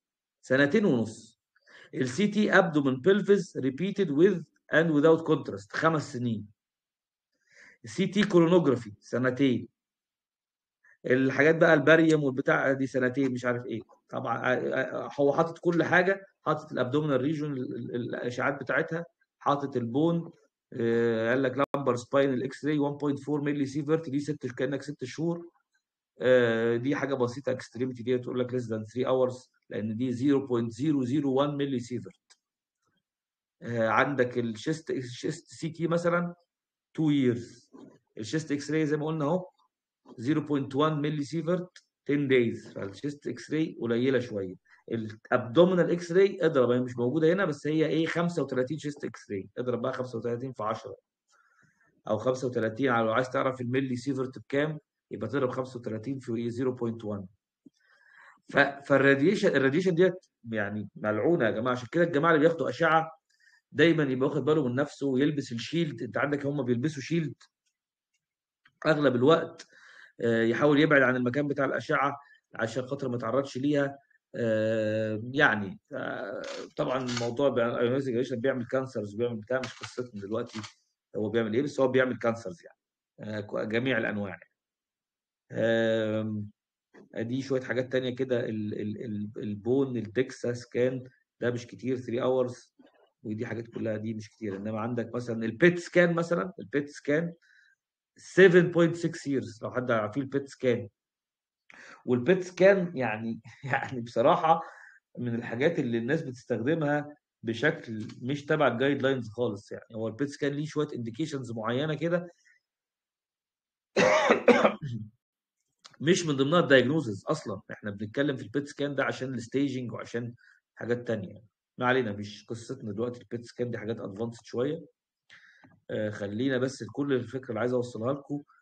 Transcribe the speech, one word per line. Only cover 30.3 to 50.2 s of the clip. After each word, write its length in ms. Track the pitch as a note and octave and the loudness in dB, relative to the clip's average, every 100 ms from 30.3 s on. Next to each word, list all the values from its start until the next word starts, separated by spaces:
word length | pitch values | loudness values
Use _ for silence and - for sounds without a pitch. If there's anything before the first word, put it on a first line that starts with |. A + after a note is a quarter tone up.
| C#3 - | 2 2
point 220 | A#2+ A#2 | 0 -2
zero 340 | A2 D#3 C#3 A#2+ | -2 0 0 0
zero 380 | D3 C#3 C3 D3 | 0 2 2 2
one 80 | C#3+ | 0
ملي 240 | C#3+ B2 | -2 -2
سيفرت. 580 | B2 A#2+ F#2+ _ _ _ _ _ _ _ _ _ _ _ _ _ _ _ | -4 -8 -10 _ _ _ _ _ _ _ _ _ _ _ _ _ _ _
آه، 260 | - A#2 A2+ | -6 0 2
عندك 500 | A2 C#3 C3 B2 B2 | 4 2 2 0 0
الشيست، 520 | A#2 G#2+ D#3+ D#3 - | -2 -4 -4 -4 -4
الشيست 560 | C3 A#2+ B2 - - - | -6 -6 -8 -6 -8 -12
سي 160 | - D#3 | -10 -10
تي 180 | D#3 D#3+ | -4 -2
مثلًا 480 | E3+ E3+ F3 F3 - _ _ _ _ _ - | 0 0 0 -2 -10 _ _ _ _ _ 0
two 140 | D#3 | 2
years. 580 | C#3+ B2 A#2+ - - _ - - _ _ - | 4 2 0 -6 -20 _ -20 -20 _ _ -14
الشيست 340 | G#2 D#3 D3+ | -6 -6 -4
إكس 200 | C#3+ D3 | -6 -2
راي 140 | D#3 D3+ | -2 0
زي 120 | D3+ | -2
ما 80 | D3+ | -2
قلنا 200 | D#3+ C#3+ | -2 0
أهو 240 | - - _ _ _ _ _ - - | -2 -4 _ _ _ _ _ -20 -8
zero 180 | A#2+ D#3 | 0 0
point 360 | D3 D3 A#2+ C3+ | 0 -2 -2 0
one 180 | D#3 | 2
ملي 300 | D3+ D3 D3+ | 2 -2 -4
سيفرت 540 | C#3+ E3 D#3 F3+ F3+ - _ _ - | -4 -4 -2 -2 -4 -16 _ _ -2
ten 180 | D3 C3+ | 0 4
days. 440 | C3 A#2 - - - | 4 4 -2 -10 -10
فالشيست 520 | G2 - D3 C#3+ - | -10 -8 -10 -8 -10
إكس 240 | B2+ - | -10 -4
راي 240 | D3+ E3 - | -2 -2 -4
قليلة 380 | A2+ A#2 C3 - | -2 0 2 0
شوية. 360 | - G2+ F#2 F2+ _ - - | -2 -6 -6 -10 _ -20 -8
الابدومينال 1000 | A#2 A2 G#2+ - B2 A#2+ D3+ F3+ F3+ D#3+ | -6 -6 -12 -2 -2 2 6 6 6 2
اكس 200 | E3+ - | 0 0
راي 260 | F3+ G3+ - | 4 4 4
اضرب، 280 | D#3+ E3+ B2 | 2 4 4
هي 100 | B2 | 2
مش 180 | B2+ A#2+ | 0 -2
موجوده 360 | B2 D#3+ D#3+ | -2 2 2
هنا 120 | F#3+ F#3 | 2 0
بس 220 | C#3 D3 | -2 -2
هي 180 | D#3 D3+ | 0 2
ايه 200 | D#3+ D#3+ | 2 0
خمسة 380 | E3 F3 D#3+ | 0 -2 -2
وتلاتين 340 | - B2+ B2+ D3+ | -2 -2 -2 -4
شيست 280 | D3 D3 - | -6 -8 -10
اكس 260 | - - | -12 -8
راي، 180 | G2 F#2+ - | -8 -8 -6
اضرب 240 | B2 A#2 | -4 -2
بقى 120 | C3 | -4
خمسة 240 | C3 A#2+ | -4 -6
وتلاتين 360 | A2+ | -6